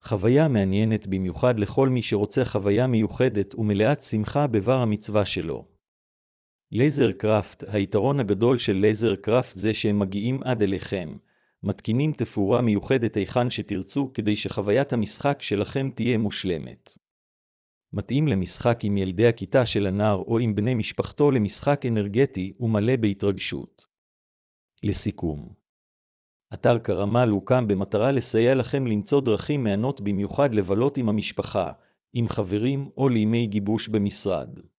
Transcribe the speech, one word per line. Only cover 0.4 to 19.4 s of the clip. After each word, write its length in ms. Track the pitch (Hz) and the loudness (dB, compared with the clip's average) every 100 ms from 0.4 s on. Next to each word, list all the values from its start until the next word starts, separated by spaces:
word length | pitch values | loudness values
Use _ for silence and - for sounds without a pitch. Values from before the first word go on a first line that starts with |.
| 160 | 4
מעניינת 580 | 117 95 98 110 110 98 | 2 2 2 2 0 -2
במיוחד 520 | 95 92 80 127 113 | -4 -2 0 0 2
לכל 300 | 101 - 135 | 0 2 2
מי 140 | 127 | 2
שרוצה 420 | - 104 101 - | 0 -2 0 0
חוויה 420 | 120 107 101 101 127 | 0 0 2 2 2
מיוחדת 680 | 113 104 - 127 104 95 | 2 0 0 0 0 -4
ומלאת 480 | - 107 101 110 151 | -4 0 2 2 0
שמחה 440 | - 110 107 147 147 | -2 -4 -2 -2 0
בבר 300 | 117 117 131 | 0 2 0
המצווה 480 | 120 107 - 104 | 2 -2 0 0
שלו. 400 | 95 95 82 62 - _ _ _ _ _ _ _ _ _ _ | 0 -4 -6 -8 -10 _ _ _ _ _ _ _ _ _ _
לייזר 400 | 104 143 143 117 | 2 2 4 2
קראפט, 520 | 98 107 107 104 - 95 | 2 2 2 0 -12 -4
היתרון 520 | 104 98 107 120 139 | -2 0 2 2 0
הגדול 380 | 107 98 117 123 | 0 2 2 2
של 140 | - | 0
לייזר 440 | 95 104 104 113 98 | 2 2 2 0 -2
קראפט 420 | - 120 123 95 | 2 0 0 -4
זה 160 | 107 | -2
שהם 240 | 107 110 104 | 0 0 0
מגיעים 440 | 98 101 113 131 | 0 -2 -4 -4
עד 200 | 131 120 | -4 0
אליכם, 540 | 101 95 - 98 80 - _ _ _ _ | 0 0 -4 -6 -6 -14 _ _ _ _
מתקינים 500 | 101 95 - 113 151 | -6 -6 -2 0 0
תפאורה 480 | 143 113 - 98 117 | -2 -4 -2 2 2
מיוחדת 560 | 120 101 - 135 113 107 | 2 0 2 0 0 -2
היכן 340 | 98 123 123 | -2 0 -2
שתרצו, 600 | - 107 95 95 143 131 | -4 -6 -6 -4 -4 -4
כדי 220 | 131 107 104 | -2 -2 -2
שחוויית 560 | - - 101 107 139 | -2 -4 0 2 2
המשחק 500 | 123 101 - 139 143 | -2 -2 -2 -2 -2
שלכם 480 | - 101 101 139 135 | -2 -2 -2 -4 -4
תהיה 240 | - 113 117 | -2 0 0
מושלמת. 760 | 104 - 98 82 60 57 - _ _ _ _ _ _ _ _ _ _ | -2 -4 -4 -4 -6 -16 -20 _ _ _ _ _ _ _ _ _ _
מתאים 360 | 101 - 127 156 | -8 -2 0 2
למשחק 500 | 95 90 - 120 117 | 0 -2 0 0 0
עם 140 | 104 101 | 0 0
ילדי 300 | 95 92 117 | -2 2 2
הכיתה 380 | 113 | 2